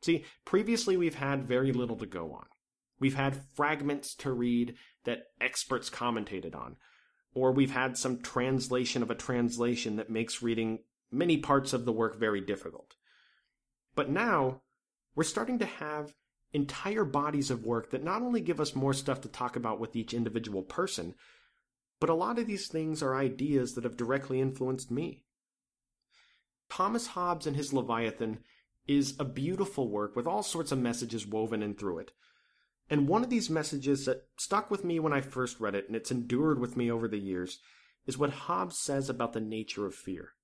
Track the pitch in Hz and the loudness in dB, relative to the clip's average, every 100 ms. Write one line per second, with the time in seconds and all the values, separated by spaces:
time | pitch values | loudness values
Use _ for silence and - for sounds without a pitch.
0 | - 165 - - - 185 214 233 220 185 | 2 2 0 -18 0 2 4 0 4 4
1 | 170 139 139 139 135 127 135 123 120 110 | 2 0 0 0 2 2 4 2 0 -4
2 | 104 90 82 71 - _ _ _ _ _ | -6 -6 -8 -10 -18 _ _ _ _ _
3 | 135 135 139 135 - - 147 151 143 143 | 0 2 0 0 -10 0 0 2 0 -2
4 | - - 131 127 120 120 120 - - _ | -6 -8 -4 0 2 2 0 -4 -20 _
5 | - 117 - _ 123 - - 127 - - | -6 -6 -8 _ -2 -2 -2 -2 -4 -4
6 | 120 113 104 98 82 78 62 80 _ _ | 0 0 -2 -6 -8 -10 -12 -14 _ _
7 | _ _ _ - 131 131 135 131 131 123 | _ _ _ 2 4 6 4 4 2 2
8 | 131 123 - - 123 135 123 123 123 131 | -2 -2 -2 0 2 2 2 0 0 0
9 | 110 117 - 123 120 120 117 120 120 107 | 0 -2 0 2 2 2 2 2 0 -4
10 | 110 110 113 - 120 113 113 113 _ _ | -2 -2 -2 -2 0 2 0 -2 _ _
11 | _ 123 175 156 - 139 135 127 117 110 | _ 0 4 4 6 4 4 -2 0 2
12 | 113 107 113 104 95 98 - - - - | 0 2 0 0 0 -4 -4 -14 -20 -20
13 | _ _ _ _ _ _ _ _ _ - | _ _ _ _ _ _ _ _ _ -2
14 | 139 156 233 180 131 131 _ _ _ _ | 0 2 4 4 2 0 _ _ _ _
15 | _ - 165 - 226 247 202 - 151 151 | _ -2 0 0 0 0 -2 -4 -6 -6
16 | 147 - _ _ _ 151 143 - 196 214 | -8 -12 _ _ _ -2 -2 -2 -2 0
17 | 190 143 147 143 139 123 110 117 113 127 | 0 2 0 0 0 -2 0 -2 0 -4
18 | 151 202 247 240 160 156 151 - 139 135 | -2 -2 0 0 0 0 0 2 2 2
19 | 139 135 110 - 123 120 117 110 113 117 | 0 -4 -4 -4 -4 -2 -2 -2 -2 -4
20 | 113 117 117 110 110 98 92 - 185 - | -2 0 0 0 -2 -4 -4 -2 -2 -2
21 | 85 - - - _ _ _ _ _ _ | -8 -10 -20 -20 _ _ _ _ _ _
22 | - 165 190 233 220 202 - 160 156 151 | 2 2 2 0 -2 -2 -4 -4 -2 -2
23 | 143 131 135 127 143 139 127 - 120 117 | 0 2 0 0 2 2 2 -2 -4 -2
24 | 120 135 135 131 135 135 131 131 - 123 | 0 0 0 0 0 0 -2 -2 -2 -4
25 | 170 - _ _ _ _ _ _ _ _ | -4 -8 _ _ _ _ _ _ _ _
26 | _ _ _ _ _ _ _ - 190 233 | _ _ _ _ _ _ _ -2 0 0
27 | 240 - 175 170 156 139 139 135 117 113 | -2 -4 0 0 0 -2 0 0 2 2
28 | 113 110 113 110 - _ _ _ - 143 | 0 0 -4 -4 -10 _ _ _ 0 2
29 | 139 - 139 - 143 190 190 - 123 104 | 2 0 -6 -2 -2 0 -2 0 0 0
30 | 104 - 123 196 202 165 151 135 120 120 | -2 -2 -2 -2 -2 -4 -2 0 0 0
31 | 117 113 101 110 110 110 104 101 101 85 | -4 -6 -2 0 0 0 -2 -2 -4 -4
32 | 85 _ _ _ _ _ _ _ _ 151 | -6 _ _ _ _ _ _ _ _ 2
33 | 139 202 240 240 190 160 147 143 135 139 | 4 4 4 0 2 0 0 -2 2 2
34 | 135 127 - - - 196 214 196 190 165 | 2 -2 -4 -10 0 0 0 -2 0 0
35 | 156 143 135 - 123 - 110 98 98 110 | 2 0 -2 -2 -2 0 -2 0 -2 -4
36 | - 123 120 120 156 143 123 - 120 117 | -2 -2 0 2 4 4 2 0 0 2
37 | 113 104 98 92 90 - - - _ _ | 0 -2 -2 -2 -4 -8 -16 -20 _ _
38 | - 131 143 139 - 180 185 - - 139 | -8 -2 -2 -2 -2 -2 -2 -4 -2 -2
39 | 135 120 120 117 110 110 107 - 101 - | -2 -2 -2 -2 -4 -4 -6 -4 -4 -4
40 | - 90 - _ | -8 -8 -10 _